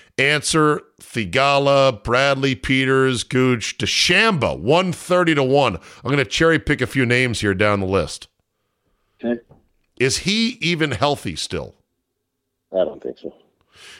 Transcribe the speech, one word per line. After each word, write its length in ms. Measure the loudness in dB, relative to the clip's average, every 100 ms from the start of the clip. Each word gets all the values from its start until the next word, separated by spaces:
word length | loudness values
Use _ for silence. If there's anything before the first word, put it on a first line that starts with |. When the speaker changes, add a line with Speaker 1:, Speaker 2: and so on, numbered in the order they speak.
| _ -2
Speaker 1:
answer, 640 | 0 0 0 2 2 0 -6 _
Theegala, 1040 | -10 -6 -2 0 2 2 4 4 4 0
Bradley, 520 | 0 2 2 2 -2 -2
Peters, 680 | -2 0 2 2 2 -2
Gooch, 540 | -2 0 2 0 -4 -6
DeChambeau, 840 | -4 0 2 2 2 0 -2 -2
one 320 | 0 2 0
thirty 440 | -4 0 2 2 2
to 80 |
one. 340 | 2 2 2 -2 -12 -10
I'm 60 | -4
gonna 160 | -2 -2
cherry 320 | 2 2 2
pick 240 | 0 -2
a 60 | -2
few 180 | -2 0
names 360 | 2 0 -2
here 120 | -2
down 260 | 2 2 0
the 60 | 0
list. 420 | -2 -2 -8 -18 _ _ _ _ _ _ _ _ _
Speaker 2:
Okay. 160 | -6 -6 -8 -20 _ _ _ -2
Speaker 1:
Is 200 | -2 -2
he 380 | -2 -2 -2 -2
even 300 | -4 -2 -2
healthy 440 | -2 -2 -2 -6 -10
still? 400 | -8 -8 -10 _ _ _ _ _ _ _ _ _ _
Speaker 2:
I 40 | -4
don't 240 | -4 -6
think 160 | -14 -12
so. 140 | -16 -18 _ _ _ -20 -20